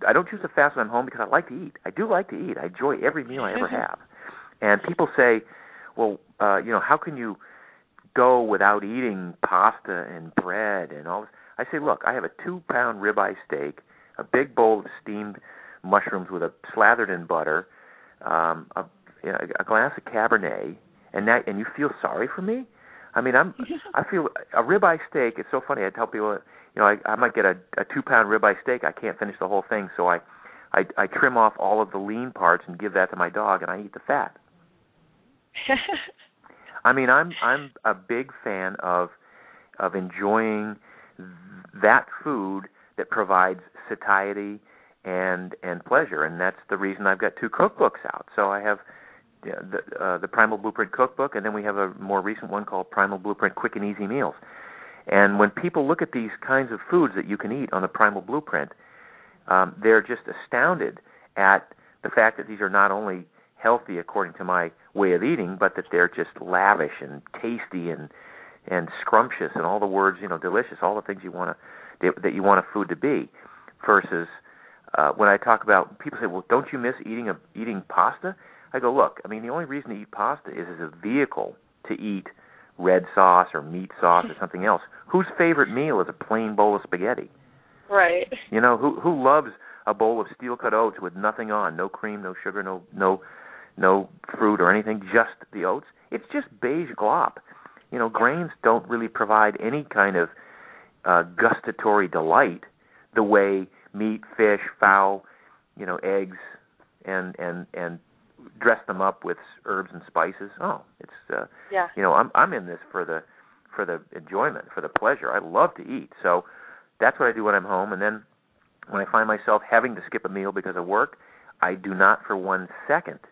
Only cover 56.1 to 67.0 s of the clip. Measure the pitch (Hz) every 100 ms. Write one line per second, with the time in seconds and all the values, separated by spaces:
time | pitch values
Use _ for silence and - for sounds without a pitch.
56.1 | 127 110 - - 131 127 107 - 180 139
57.1 | 95 - 101 - - - 95 92 - 107
58.1 | 101 92 143 151 78 71 - _ - -
59.1 | - - _ - 92 92 - 110 113 101
60.1 | 117 - - - 120 151 175 147 - _
61.1 | _ _ - 98 98 - - _ _ 107
62.1 | - 110 - - 104 101 98 98 98 107
63.1 | 92 85 _ _ _ 113 117 - 87 85
64.1 | 104 92 - 90 90 85 - _ 95 98
65.1 | 87 117 165 90 92 95 - - 87 87
66.1 | - 82 - 90 90 98 101 76 -